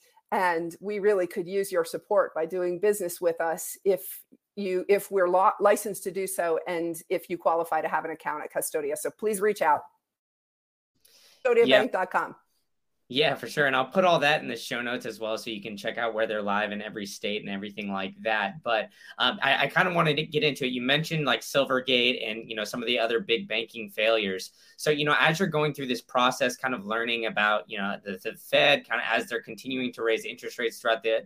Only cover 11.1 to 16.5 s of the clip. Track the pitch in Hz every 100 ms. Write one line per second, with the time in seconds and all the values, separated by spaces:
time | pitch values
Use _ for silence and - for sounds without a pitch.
11.1 | - - _ 254 233 233 262 254 190 185
12.1 | 185 160 - _ _ _ _ _ _ -
13.1 | 127 156 139 117 - 143 131 127 190 185
14.1 | 165 147 151 135 117 - 123 120 123 123
15.1 | 104 110 110 120 107 110 101 117 117 120
16.1 | 107 110 107 101